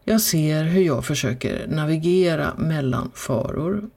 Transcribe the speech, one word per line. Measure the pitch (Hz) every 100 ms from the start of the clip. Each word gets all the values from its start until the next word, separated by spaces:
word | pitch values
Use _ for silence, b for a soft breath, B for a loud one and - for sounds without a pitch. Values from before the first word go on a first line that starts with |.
Jag | - 220
ser | 220 165 151 156
hur | 160 180
jag | 180 127
försöker | 127 147 123 123 - - 113
navigera | 156 151 160 165 180 180 156 147 -
mellan | 160 156 135 123 -
faror, | - - 120 - - 160 208 208